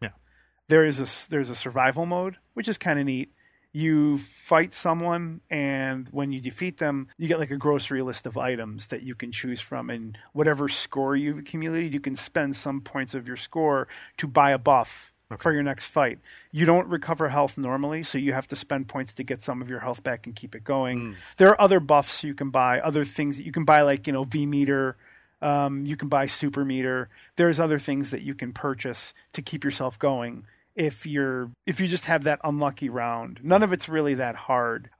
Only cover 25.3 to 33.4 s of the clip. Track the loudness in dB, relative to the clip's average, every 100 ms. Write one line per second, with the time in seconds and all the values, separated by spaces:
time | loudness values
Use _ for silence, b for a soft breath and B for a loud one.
25.3 | _ 0 0 0 -2 -6 -6 0 0 0
26.3 | -2 -2 -2 -2 -2 -2 -2 -6 b b
27.3 | 2 4 4 2 0 0 -2 -2 -6 -8
28.3 | -8 -8 -6 -4 -4 -6 -8 -10 b b
29.3 | -12 -8 -6 -4 -4 -6 0 0 0 -4
30.3 | -10 b b b -2 -2 -4 -4 0 0
31.3 | -2 -6 -8 -6 -2 0 0 2 2 2
32.3 | 0 0 0 -2 -2 -6 -4 -4 -4 -8
33.3 | -8